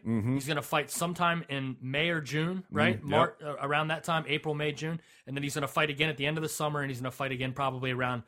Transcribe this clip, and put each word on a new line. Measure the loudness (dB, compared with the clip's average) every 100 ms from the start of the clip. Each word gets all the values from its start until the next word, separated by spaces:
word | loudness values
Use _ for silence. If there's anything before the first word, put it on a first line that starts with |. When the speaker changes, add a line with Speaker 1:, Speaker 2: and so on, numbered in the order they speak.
Speaker 1:
Mm-hmm. | 0 0 2
Speaker 2:
He's | 0 0
gonna | -2
fight | 2 0 0
sometime | -2 -2 2 2 2 -2
in | -4 -4 -6
May | -4 0 2
or | 0
June, | 0 0 0 -2 -4
right? | 2 2 2
Speaker 1:
Mm, |
yep. | 4
Speaker 2:
Mar-, | 6 6 2
uh, | -8 -4
around | 0 2 2
that | -2
time, | 0 0 2
April, | -2 0 0
May, | -2
June. | -2 -4 -4 -8 -20
And | -8 -4
then |
he's | -2
gonna | -2 0
fight | 2 2
again | 2 0
at | 0
the | 0
end | 0
of |
the | -2
summer, | -2 0 0
and | -2
he's | -4
gonna | -6
fight | -4 -4
again | -2 -2
probably | 0 -2 0 -2
around | 0 0 -2